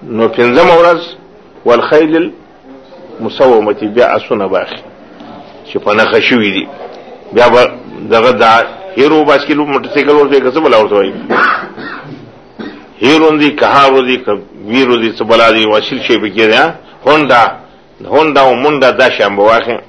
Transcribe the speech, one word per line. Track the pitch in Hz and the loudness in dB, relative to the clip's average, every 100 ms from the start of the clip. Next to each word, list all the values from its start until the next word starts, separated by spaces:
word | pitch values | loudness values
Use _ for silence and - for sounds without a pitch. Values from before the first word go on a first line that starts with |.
نو | - 113 113 | -10 -2 -2
پنځمه | - 120 123 175 - | 0 0 2 4 4
ورځ، | 170 170 - - - - - - 113 | 4 2 -4 -18 -20 -20 -20 -10 0
«والخیل | 120 117 151 160 160 170 - - - 135 135 - - - - | 0 2 2 2 0 -2 -8 -20 -20 -20 -20 -20 -20 -20 -12
المسومة»، | 110 - 135 117 104 104 110 107 | -12 0 2 4 2 -2 -4 0
بیا | - 107 | 0 0
آسونه | - 117 95 | -4 -4 -2
به | 92 | -4
اخلي | 87 - - - - - - - - - - | -6 -12 -20 -20 -20 -20 -20 -20 -20 -20 -10
چې | 98 | -8
په | - | -2
نښه | 104 110 113 | 0 2 0
شوي | 107 123 104 | 0 0 -2
دي. | 95 - - - - - - - | -4 -8 -14 -18 -18 -20 -20 -8
بیا | 107 120 | 0 2
به | 120 123 - - - - | 4 2 -2 -18 -16 -4
دغه | 113 117 | 0 2
دا | 117 113 113 - - - - | 2 2 2 0 -8 -14 0
هیرو | 143 156 | 2 2
باسکل، | 147 143 - 147 | 2 0 0 -4
موټرسایکل | 147 139 123 120 143 147 | -2 -4 -4 -4 0 2
ورته | 143 | 4
وایي، | 139 | 2
که | 127 | 0
څه | 135 | 0
بله | 156 117 | 2 2
ورته | 104 101 | 2 0
وایي، | 98 - - - - - - - - - 151 - - - - - - - - - | -2 -6 -6 -2 -2 -2 -8 -16 -16 -16 -18 -20 -20 -20 -20 -16 -16 -16 -20 -4
هیرو | 117 156 160 151 | 0 2 2 2
دی، | 147 | 0
که | 139 113 | 0 0
هارو | 127 139 135 | 4 4 2
دی، | 127 123 | 0 -4
که | 120 101 - - 95 | -2 -6 -6 -18 -6
ویرو | 120 131 120 | -2 0 0
دی، | 113 110 | -2 -4
څه | |
بلا | 110 113 113 | 0 2 4
دی، | 110 107 | 2 0
وسیل | 107 107 135 | 0 -2 -8
شی | - 113 | -2 -2
پکې | 104 95 110 | -2 0 0
دی، | 113 | 2
ها؟ | 156 170 - - 127 | 0 -4 -18 -8 0
هونډا، | 151 143 123 107 - - - _ _ - | 0 2 2 2 -2 -18 -20 _ _ -4
هونډا | 120 160 139 | 0 0 2
او | 135 117 | 2 2
مونډا، | 139 147 127 110 | -2 0 0 2
دا | 127 | 0
شیان | - 104 101 | 0 -2 2
به | |
واخلي. | 104 113 113 117 | 2 2 -2 -8